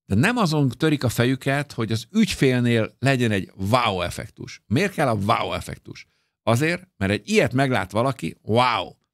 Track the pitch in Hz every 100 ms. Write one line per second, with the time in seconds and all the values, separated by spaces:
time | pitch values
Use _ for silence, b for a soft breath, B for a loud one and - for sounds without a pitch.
0 | - 98 190 247 170 156 135 - 156 147
1 | 120 - 123 131 139 139 143 - 110 113
2 | - 220 208 - 135 123 120 117 110 -
3 | 135 127 117 98 92 - 98 127 117 92
4 | 87 - - - - - - 127 196 180
5 | 135 107 101 113 95 90 - 80 - -
6 | - _ _ _ 107 120 156 175 - -
7 | 98 104 - 208 135 127 139 113 92 104
8 | 135 - 160 - - 113 127 107 87 -
9 | _